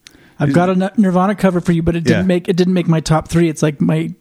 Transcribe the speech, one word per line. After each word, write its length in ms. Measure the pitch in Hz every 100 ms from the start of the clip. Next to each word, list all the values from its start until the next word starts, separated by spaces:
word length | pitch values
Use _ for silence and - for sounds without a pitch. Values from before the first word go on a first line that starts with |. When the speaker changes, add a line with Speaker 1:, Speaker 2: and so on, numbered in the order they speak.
| - _ _ -
Speaker 1:
I've 140 | 147
got 160 | 143 180
a 40 |
N-, 180 | 185 190 -
Nirvana 380 | 196 180 190
cover 260 | 214 190 180
for 120 | 170
you, 100 | 170
but 140 | 165 170
it 80 |
didn't 180 | 165 165
Speaker 2:
Yeah. 20 | 185
Speaker 1:
make, 220 | 180 175
it 80 | 175
didn't 180 | 180
make 120 | 180 165
my 120 | 160
top 280 | - 156 -
three. 200 | 170 170
It's, 140 | 147
like, 180 | 156 147
my, 340 | 165 160 165 170